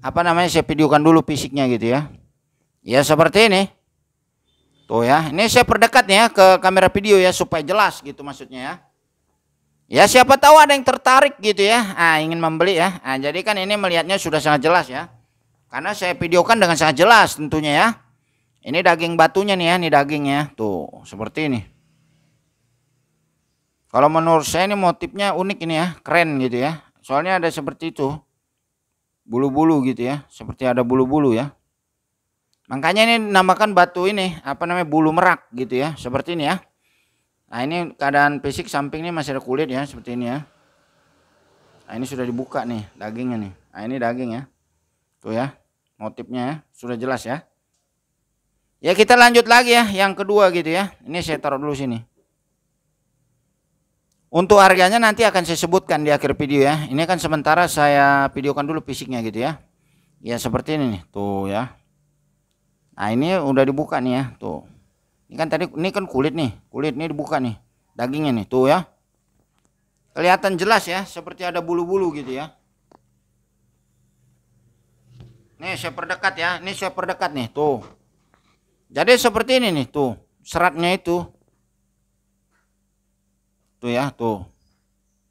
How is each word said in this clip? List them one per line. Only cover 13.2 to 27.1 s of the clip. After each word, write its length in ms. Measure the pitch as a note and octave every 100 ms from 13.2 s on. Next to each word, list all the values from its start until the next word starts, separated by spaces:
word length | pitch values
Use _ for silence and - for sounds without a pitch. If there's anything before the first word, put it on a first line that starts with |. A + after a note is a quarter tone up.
| C#3+ E3+
kan 160 | G#3+ G3+
ini 160 | F#3
melihatnya 400 | G#3 F#3+ E3 D#3+
sudah 240 | G3 E3 D3+
sangat 240 | D3+ D3
jelas 240 | D#3 F3 C3
ya. 240 | C3 E3+ _ _ _ _ _ _
Karena 240 | B2+ F3+
saya 240 | G3+ F3+
videokan 480 | F3 E3+ F3 E3+ A3+
dengan 160 | F3+ D#3+
sangat 240 | D#3+ C3+
jelas 320 | G3 A3+ F#3
tentunya 380 | - D3 D#3 D3+
ya. 120 | D3 A3 A3+ _ _ _ _ _ _
Ini 200 | A2 D#3+ F3+
daging 320 | E3 E3+ E3+
batunya 400 | D#3+ F#3+ G3+ F#3+
nih 80 | E3+
ya, 80 | F3+
ini 100 | E3
dagingnya. 500 | C#3+ C#3+ D3+ C#3+ C#3+ D3
Tuh, 480 | - G#2+ F2+ D2 -
seperti 480 | - G2+ A2 D#3 D3+
ini. 100 | A#2+ - _ _ _ _ _ _ _ _ _ _ _ _ _ _ _ _ _ _ _ _ _ _
Kalau 160 | A#2+ D3
menurut 400 | D#3+ E3 E3 C#3
saya 240 | D#3+ G3
ini 80 | G3+
motifnya 560 | F3+ - F3 G3 G3+
unik 240 | E3 F#3+ - E3
ini 80 | D#3
ya, 160 | F3+ D3+ -
keren 320 | E3+ D#3+ C#3
gitu 200 | B2+ B2
ya. 200 | C#3 D#3+ _ _
Soalnya 400 | -